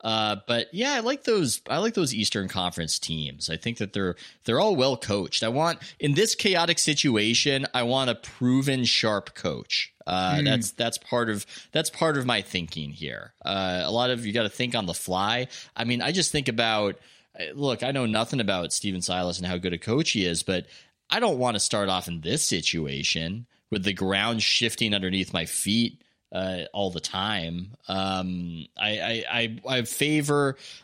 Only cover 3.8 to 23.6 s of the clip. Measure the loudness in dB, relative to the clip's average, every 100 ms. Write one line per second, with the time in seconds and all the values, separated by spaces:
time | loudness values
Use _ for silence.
3.8 | -4 -2 -2 -4 -10 -10 0 2 4 4
4.8 | 2 0 -2 -2 0 -2 0 2 0 -2
5.8 | -8 -2 2 4 2 2 2 4 4 2
6.8 | 2 2 4 4 4 4 4 2 0 0
7.8 | 2 2 2 -2 -6 0 4 4 4 2
8.8 | 2 4 2 0 -2 -6 -4 -4 -2 -4
9.8 | -4 _ -4 0 2 2 4 2 0 -2
10.8 | -2 -2 -2 0 2 -2 -6 -16 -4 -2
11.8 | 0 2 2 2 2 0 0 -4 -4 -8
12.8 | -8 -8 -10 -10 -14 -10 -4 -2 0 0
13.8 | 0 2 2 0 0 0 0 -2 -2 -2
14.8 | -2 -4 -2 0 2 0 -2 -10 -12 -4
15.8 | -2 0 0 0 0 0 0 2 2 2
16.8 | 2 -2 -12 -20 _ -12 -10 -2 -2 0
17.8 | -2 0 2 2 0 0 0 0 0 -2
18.8 | -2 -2 -2 0 0 -2 -4 -2 -2 -4
19.8 | 0 0 2 2 0 0 -2 -2 -4 -16
20.8 | -20 _ -2 0 2 2 0 0 0 0
21.8 | 0 0 -2 -6 -2 0 0 0 0 -2
22.8 | -2 -2 -2 -2 -4 -6 -12 _